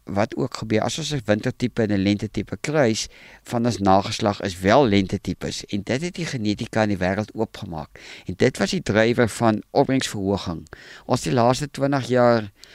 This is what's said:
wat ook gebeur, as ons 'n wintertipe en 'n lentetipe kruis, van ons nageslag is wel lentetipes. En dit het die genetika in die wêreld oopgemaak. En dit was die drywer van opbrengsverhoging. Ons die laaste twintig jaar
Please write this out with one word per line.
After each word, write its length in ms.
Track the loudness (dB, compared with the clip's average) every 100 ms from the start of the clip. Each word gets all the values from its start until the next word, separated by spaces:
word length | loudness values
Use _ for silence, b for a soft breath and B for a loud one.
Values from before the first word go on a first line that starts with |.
wat 320 | -6 -2 -2 -2
ook 200 | -6 -6
gebeur, 260 | -2 0
as 160 | 0 -4
ons 140 | -6
'n 100 | -4
wintertipe 580 | 0 0 0 -4 -4 -2
en 100 | 0
'n 100 | 2
lentetipe 540 | 2 0 -2 -8 -8 -8
kruis, 480 | -2 2 2 0 -6 B B B
van 220 | -6 -2
ons 140 | 0 2
nageslag 640 | 4 4 2 -2 -2 -2
is 180 | -6 -2
wel 280 | 4 6 6
lentetipes. 760 | 4 2 -4 -4 -6 -6 -8 -6
En 160 | -6
dit 200 | -4 -4
het 120 | -4
die 120 | -6 -6
genetika 560 | -4 -2 -2 -2 0
in 60 | 0
die 100 | 0
wêreld 360 | 0 0 -4
oopgemaak. 640 | -6 -6 -6 -10 -10 -12 -18 B B -12
En 80 | 0
dit 220 | 0 2
was 120 | -2
die 120 | -2
drywer 460 | 0 2 4 4 0
van 340 | 2 2 2 0
opbrengsverhoging. 960 | 0 2 0 -2 -4 -2 -2 -4 -8 -12 B B B -2
Ons 140 | -2
die 120 | 0
laaste 380 | 2 2 2 -4
twintig 360 | -4 -2 0 2
jaar 440 | 4 4 4 0 B B